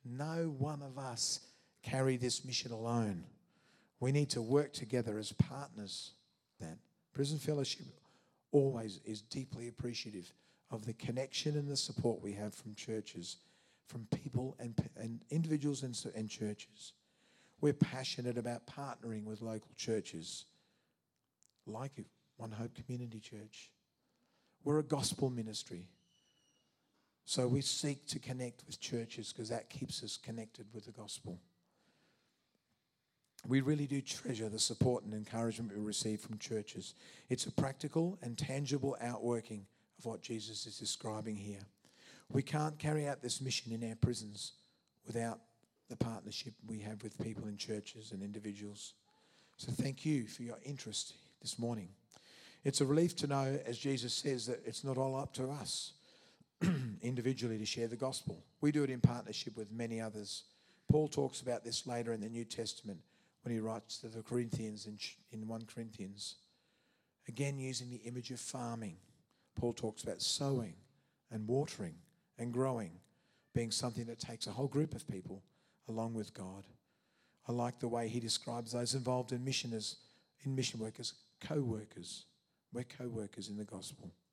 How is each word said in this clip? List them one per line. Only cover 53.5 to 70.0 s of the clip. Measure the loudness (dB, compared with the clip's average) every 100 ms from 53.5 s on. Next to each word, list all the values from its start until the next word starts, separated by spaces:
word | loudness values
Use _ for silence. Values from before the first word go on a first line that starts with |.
| 2
as | -2 -2
Jesus | 2 2 2
says, | 0 2 0 0
that | -2 -2
it's | -4
not | 0 2
all | 2 2
up | -2
to | -2 -2
us | -2 -4 -4 -4 -10 -20 -20 -20 -20 -20 _
<clears throat> | 4 6 2 -2
individually | 0 2 2 2 0 0
to |
share | 0 0 0
the | 0
gospel. | -2 0 -4 -6 -10 _
We | 4
do | 6
it | 4
in | 8
partnership | 8 6 -2 -4 -4 -6
with | -6
many | -2 0 0
others. | -2 -4 -6 -8 -10 _ _ -20 6
Paul | 6 6
talks | 4 2 0
about | -2 -4
this | -2 -4 -2
later | -2 0
in | 0
the | -2
New | -4
Testament | -6 -4 -4 -4 -8 -10 -12 _ _ _
when | -2
he | 0
writes | 0 -2 -6 -10
to | -8
the | -10
Corinthians | 0 0 2 0 -2 -4 -8
in, | -6 -8 -10 _
in | -8 -6
one | -6
Corinthians. | -6 -8 -8 -6 -8 -6 -8 -10 _ _ _ _ _ _ _ _ -12
Again, | -2 0 0
using | -2 -2 -4
the | -8
image | -6 -6 -6
of | -8
farming, | -6 -4 -2 -2 -6 -8 -16 -20 _ _ _
Paul | 0 0
talks | 2 -4 -2